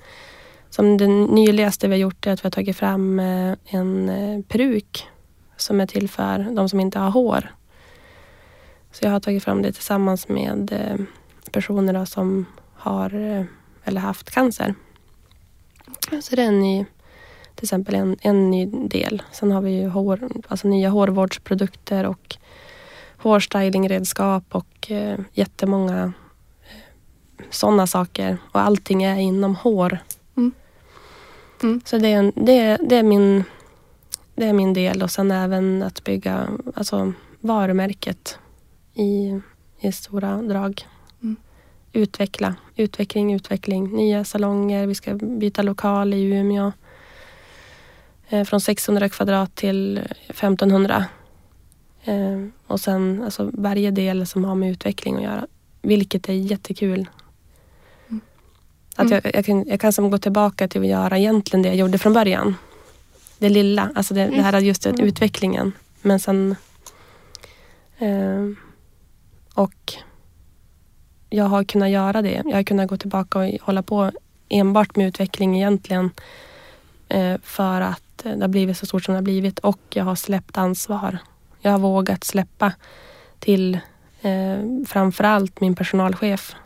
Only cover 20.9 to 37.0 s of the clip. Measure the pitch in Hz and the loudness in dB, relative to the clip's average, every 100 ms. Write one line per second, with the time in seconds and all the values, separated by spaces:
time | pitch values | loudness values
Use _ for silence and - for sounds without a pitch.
20.9 | 208 196 190 190 - - 190 190 - - | 2 2 2 0 -2 -4 -2 -2 -6 -4
21.9 | 196 196 190 _ - - - - - - | -2 -2 -4 _ -20 -20 -20 -20 -20 -20
22.9 | - - - 220 208 - 202 196 190 190 | -20 -20 -4 2 4 2 0 2 2 0
23.9 | 190 185 - 196 190 - 185 - - - | 0 -2 -2 0 0 -2 -8 -8 -14 -8
24.9 | 208 208 202 196 - 202 - 196 196 185 | -6 -4 -6 -6 -2 -4 -2 0 0 0
25.9 | 185 185 180 - _ _ _ - 214 - | -2 -4 -6 -18 _ _ _ -20 -20 -20
26.9 | _ - _ _ - - - 202 208 185 | _ -20 _ _ -20 -14 -2 4 4 4
27.9 | 185 180 - 190 185 - 202 208 196 - | 0 -4 -4 -4 -4 -4 0 2 2 2
28.9 | 190 190 196 190 190 196 185 240 202 180 | 0 2 0 0 0 0 0 0 2 0
29.9 | 180 - - _ - 247 - - _ - | -2 -10 -18 _ -2 -2 -2 -16 _ -20
30.9 | - - - - - - - 226 240 - | -20 -20 -20 -20 -20 -20 -4 -2 -2 -2
31.9 | 226 220 208 202 - 220 254 220 214 311 | 2 4 4 2 2 4 6 6 2 4
32.9 | 240 220 202 196 196 190 - - _ _ | 4 6 6 6 4 0 -10 -20 _ _
33.9 | _ _ - - - 220 208 190 185 185 | _ _ -16 -12 -4 0 2 2 2 0
34.9 | 185 185 - 196 185 185 190 190 190 190 | -2 -4 0 0 0 0 0 0 0 -4
35.9 | - - 196 196 185 196 214 254 - 208 | -8 -6 -4 -2 -4 -4 -6 -10 -8 -4
36.9 | 196 | -2